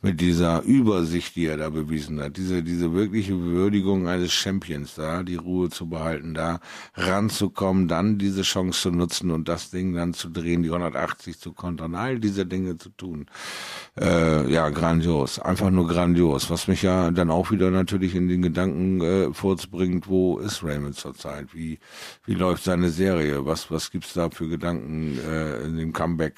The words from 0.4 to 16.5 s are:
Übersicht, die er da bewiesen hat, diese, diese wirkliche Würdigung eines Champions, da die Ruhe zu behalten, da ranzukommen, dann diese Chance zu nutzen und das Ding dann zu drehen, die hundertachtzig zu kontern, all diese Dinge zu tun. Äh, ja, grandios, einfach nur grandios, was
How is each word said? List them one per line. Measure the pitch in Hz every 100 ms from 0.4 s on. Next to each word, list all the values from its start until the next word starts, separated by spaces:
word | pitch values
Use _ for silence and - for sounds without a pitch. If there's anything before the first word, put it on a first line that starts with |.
| 87 82
Übersicht, | - 135 117 98 82 85 - -
die | 82
er | 76
da | 78
bewiesen | 78 76 78 73 76
hat, | 71 73
diese, | 92 90
diese | 85 87 85
wirkliche | 85 104 107 98 95
Würdigung | 87 87 98 101 95 98 90
eines | 90 90
Champions, | - - 95 87 73 71 -
da | 78 85
die | 92 90
Ruhe | 87 90 90
zu | - 85
behalten, | 82 80 78 78
da | 78 82 82 - - - -
ranzukommen, | 90 95 104 - 101 - 98 95 90
dann | 82 101 104
diese | 98 95
Chance | 92 101 92 87
zu | 95
nutzen | 87 87 - 92
und | 82 80
das | 82 -
Ding | 92 92
dann | 87 87
zu | 85 87
drehen, | 82 82 85
die | 85
hundertachtzig | 87 85 67 82 - - 82
zu | -
kontern, | 80 90 82 82
all | 87 117 131
diese | 107 98 92
Dinge | 92 92 82
zu | 92
tun. | - 92 78 73 - - - - - - -
Äh, | 85 85 82 78 67
ja, | 76 78
grandios, | 73 82 82 82 80 67 -
einfach | - 98 98
nur | 92 85
grandios, | 87 87 87 85 69
was | 73